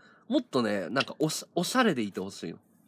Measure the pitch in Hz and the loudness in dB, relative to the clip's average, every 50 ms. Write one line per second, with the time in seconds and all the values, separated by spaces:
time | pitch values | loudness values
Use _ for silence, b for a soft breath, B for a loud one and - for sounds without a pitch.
0 | b b b b b b 233 302 247 - - - 117 104 104 101 87 78 107 135 | b b b b b b 0 0 0 0 0 0 2 2 0 0 -2 -2 0 -2
1 | 123 - - - 156 156 - - - - - 175 175 - - 254 247 220 160 123 | -2 -2 -2 -2 -2 -2 -2 -4 -8 -6 -4 -2 -2 0 2 4 4 4 4 2
2 | 107 101 - 101 92 98 - - - 85 87 - _ _ _ _ _ | -2 -4 -4 -6 -6 -6 -8 -10 -10 -10 -10 -10 _ _ _ _ _